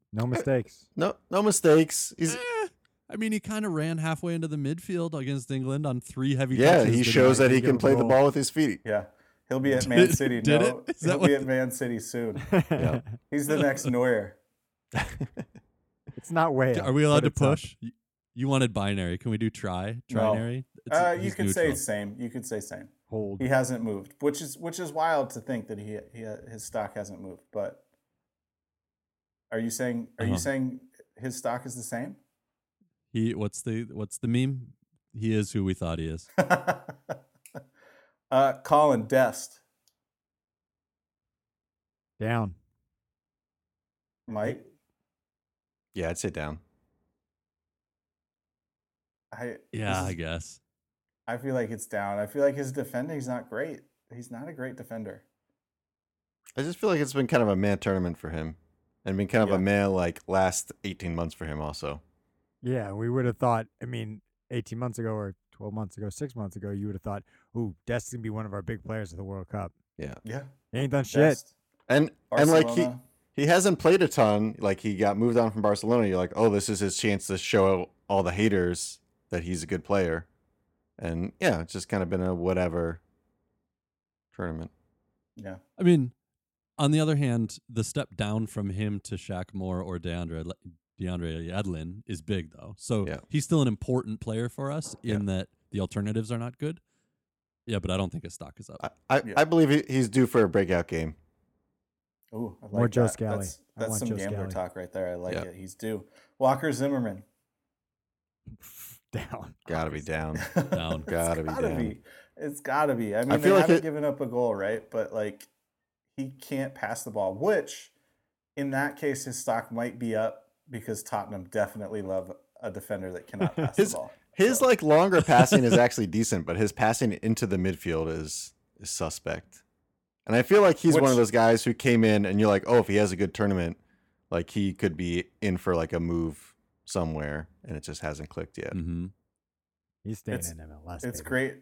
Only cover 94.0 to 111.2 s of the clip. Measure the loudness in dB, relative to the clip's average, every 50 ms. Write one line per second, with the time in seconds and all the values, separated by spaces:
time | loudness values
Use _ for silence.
94 | -2 -4 -8 -8 -8 -6 -4 -4 -6 -6 -8 -8 -8 -6 -6 -8 -8 -10 -12 -10
95 | -6 -4 -2 -2 -2 -2 -2 -4 -4 -8 _ _ _ _ -6 -4 -4 -4 -4 -4
96 | -4 -2 -2 -4 -4 -4 -6 -8 -8 -10 -10 -8 -8 -8 -8 -10 _ _ _ _
97 | _ _ _ _ _ _ _ _ _ _ _ _ _ -4 -4 -2 -2 0 0 0
98 | -2 -2 -4 -8 -12 -14 -16 -16 -18 -18 -18 -20 -20 -18 -14 -12 -10 -12 -12 _
99 | _ 0 2 2 2 2 2 2 4 6 6 6 6 6 6 4 2 2 2 2
100 | 2 4 4 4 4 4 6 4 4 4 4 2 2 4 2 0 0 -2 -4 -4
101 | -4 -6 -8 -12 _ _ _ _ _ _ _ _ _ _ _ _ _ _ _ _
102 | _ _ _ _ _ _ -10 -10 -10 -10 -10 -14 -16 -4 0 2 2 2 4 2
103 | 2 2 0 -2 -2 -2 -2 -4 -4 -6 -10 -12 _ _ _ -6 -6 -4 -4 -4
104 | -2 -4 -4 -4 -4 -4 -4 -4 -6 -6 -6 -6 -6 -6 -8 -12 -12 -8 -6 -6
105 | -4 -4 -4 -6 -6 -6 -6 -6 -6 -8 -10 -14 -16 -16 -12 -10 -8 -6 -6 -6
106 | -8 -14 _ _ _ _ _ 0 2 2 2 2 0 -2 -2 -2 -2 -2 -2 -2
107 | -4 -4 -6 -10 -14 _ _ _ _ _ _ _ _ _ _ _ _ _ _ _
108 | _ _ _ _ _ _ _ _ _ -20 -20 -20 -20 -20 -20 -20 -20 -20 -20 -20
109 | _ _ -8 -8 -8 -8 -10 -10 -10 -12 -14 _ _ -4 -2 -2 -2 -2 -4 -6
110 | -6 -4 -4 -2 -2 -2 -4 -6 -6 -2 0 0 0 0 0 -2 -2 -2 -4 -4
111 | -4 -2 0 0